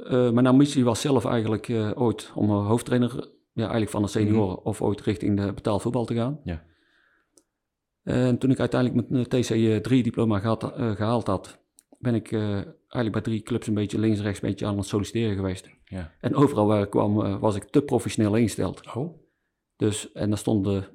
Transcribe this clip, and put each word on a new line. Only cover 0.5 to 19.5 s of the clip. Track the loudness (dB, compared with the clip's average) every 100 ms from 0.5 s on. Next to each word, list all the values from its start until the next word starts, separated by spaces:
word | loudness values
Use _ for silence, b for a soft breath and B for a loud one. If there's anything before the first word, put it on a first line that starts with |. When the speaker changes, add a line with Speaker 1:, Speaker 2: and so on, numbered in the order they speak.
| 6 6 4
Speaker 1:
was | 2 2
zelf | 2 2 2
eigenlijk, | 0 0 -2 -2
eh, | -2 -2 0
ooit | 0 0 -6 -2
om, | 2
eh, | 2 2
hoofdtrainer, | 0 2 0 0 -2 -10 _ _
ja, | -6
eigenlijk | -2 -2 -2
van | -2
de | -2
senioren | 0 2 2 2 -2
Speaker 2:
Mhm. | -6
Speaker 1:
of | -2
ooit | -2 -2
richting | -2 -2 0 0
de | 0
betaald | -4 -2 -2
voetbal | -2 -2 -2
te | -2
gaan. | -4 -6
Speaker 2:
Ja. | -8 -10 b b b b b b b b _ _ _ _ _ _
Speaker 1:
En | -4 0 2 2
toen | 2
ik | 2
uiteindelijk | 0 0 0 0 0
mijn, | -2 0
eh, | 0
T | 0
C | 2 2 2
drie | 2 2
diploma | 2 0 0 0
gehad, | 0 -2
eh, | -4 -4 -4
gehaald | -2 -2 -2 -2
had, | -4 -6 -18 _ _ _ _
ben | -2 -2
ik, | -2
eh, | -4 -2
eigenlijk | -4 -6 -14 _ -4 -2
bij | -2
drie | -2 -4
clubs | -4 -4 -2
een |
beetje | -2 -2 0
links, | 0 0
rechts, | -2 -4
een | -4
beetje | -4 -4
aan | -4
het | -2
solliciteren | -2 -2 -2 -2 -2
geweest. | -4 -6 -10 _ _
Speaker 2:
Ja. | -12 -12 -8
Speaker 1:
En | -4 2
overal | 4 4 4
waar | 4
ik | 2
kwam, | 0 2 0 0
eh, | 0
was | -2 -2
ik |
te | 0 0
professioneel | 2 0 0 0 2 2
ingesteld. | 0 0 -6 -6 -12 -8
Speaker 2:
Oh. | -8 -10 _ _ _